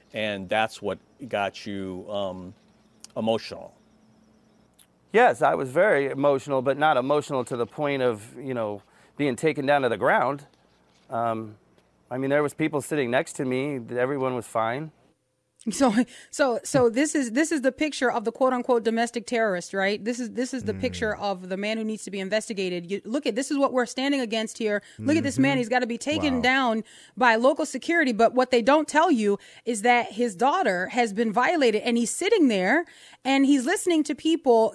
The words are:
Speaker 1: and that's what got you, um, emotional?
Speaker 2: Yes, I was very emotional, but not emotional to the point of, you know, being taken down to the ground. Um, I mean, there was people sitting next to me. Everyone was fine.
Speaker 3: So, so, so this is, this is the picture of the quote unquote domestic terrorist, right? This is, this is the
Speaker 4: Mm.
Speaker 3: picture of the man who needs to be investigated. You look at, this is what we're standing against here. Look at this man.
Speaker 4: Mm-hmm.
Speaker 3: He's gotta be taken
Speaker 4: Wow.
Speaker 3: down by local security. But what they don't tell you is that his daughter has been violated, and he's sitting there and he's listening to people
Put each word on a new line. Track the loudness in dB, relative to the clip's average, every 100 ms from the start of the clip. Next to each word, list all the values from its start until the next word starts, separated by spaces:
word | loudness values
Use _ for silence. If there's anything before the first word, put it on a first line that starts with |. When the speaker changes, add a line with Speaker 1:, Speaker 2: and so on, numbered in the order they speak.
| _
Speaker 1:
and | -6 -6 -6 -2
that's | -2 -2 -4
what | -8 -8 _ _ -6
got | -4 -4 -6 -10
you, | -8 -8 -10 -8
um, | -6 -6 -8 -14 -20 _ _ _ _ -12 -4
emotional? | -2 -2 -4 -14 -16 -20 _ _ _ _ _ _ _ _ _ _ _ _ _
Speaker 2:
Yes, | 4 4 4
I | 2
was | 0 0
very | 2 2 2 0
emotional, | 0 2 2 0 0
but | 0 2
not | 2 2
emotional | 2 0 0 -4
to | -4 -4
the | -4
point | -4 -4 0
of, | -2 -2 -8 -14
you | -8
know, | -6 -6 -8 -14 _ _ -4
being | -4 0
taken | -2 -2 0
down | 2
to | 0
the | 0
ground. | 0 2 0 -4 -12 _ _ _ _ _ -10
Um, | -4 -2 -4 -8 -18 _ _ _ _ _
I | -6
mean, | 0
there | 0
was | 0
people | -2 -4 -4
sitting | -4 -2 0
next | 0 -2
to | -6
me. | -4 -2 -4 -6 -6
Everyone | -2 -2 0 -2
was | -4 -4
fine. | -2 -2 -4 -10 -16 _ _ _ _ _ _ -8
Speaker 3:
So, | 2 2 2 -2 -8 -12
so, | -2 0 0
so | 0 4 4
this | 4 0 0
is, | 0
this | 0 0
is | 0
the | 0
picture | 0 -4 0 -2
of | 0
the | -4
quote | 0 0
unquote | 2 0 0
domestic | 2 0 -2 -4 -4
terrorist, | 0 0 -2 -4
right? | -2 0 0
This | -4 -4
is, | -6
this | -4 -4
is | -4
the | -6
Speaker 4:
Mm. | -4
Speaker 3:
picture | -4 -2 -4 -2
of | -4 -4 -6
the | -4
man | -4 -4
who |
needs | -4 -6
to | -8
be | -8
investigated. | -2 -4 -2 -4 -4 -4 -6
You | -8
look | -4 -4 -2
at, |
this | -2 -2
is | 0
what | 2
we're | 0
standing | -2 -2 -2 0
against | -2 -4 -4 -4
here. | -2 -2 -6 -6
Look | 0 0
at |
this | 2 2
man. | 2
Speaker 4:
Mm-hmm. | 2
Speaker 3:
He's | 0
gotta | 0 0
be | -4
taken | -4 -2 0 2
Speaker 4:
Wow. |
Speaker 3:
down | 2 4 2 0 -4 -16 -16 2
by | 4
local | 6 4 4 -2
security. | -4 0 2 2
But | 4 4
what | 4 2
they | 2
don't | 4 4 4
tell | 2 4
you | 4 2 0 -6 -10
is | -6 0
that | 4 4 2
his | -2 -2 0
daughter | 0 2 0 0 0
has | 0 0
been | 0 0
violated, | 2 2 4 2 2
and | 0 0
he's | 0
sitting | -2 2 4 4
there | 4 2 2 0 -10 -20 -8
and | 0 4
he's | 4 4 2
listening | 0 2 0
to | 0
people | -2 -2 2 4 4 4